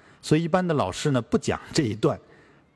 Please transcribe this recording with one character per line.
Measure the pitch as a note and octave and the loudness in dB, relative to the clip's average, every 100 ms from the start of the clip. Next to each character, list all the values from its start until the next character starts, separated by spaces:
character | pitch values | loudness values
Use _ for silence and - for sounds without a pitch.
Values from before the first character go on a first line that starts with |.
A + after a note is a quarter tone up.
| - - | -20 -12
所 | - D#3 | 0 0
以 | |
一 | E3 | 2
般 | F#3 F3+ | 0 2
的 | |
老 | D3 F#2 | 0 0
师 | - D3+ | -2 0
呢， | B2+ | 0
不 | A2+ - | 0 -2
讲 | - D#2 - | 0 -6 -4
这 | - | -2
一 | B2 | -2
段， | G2+ D3+ G2+ - - _ _ _ | 0 0 -2 -8 -20 _ _ _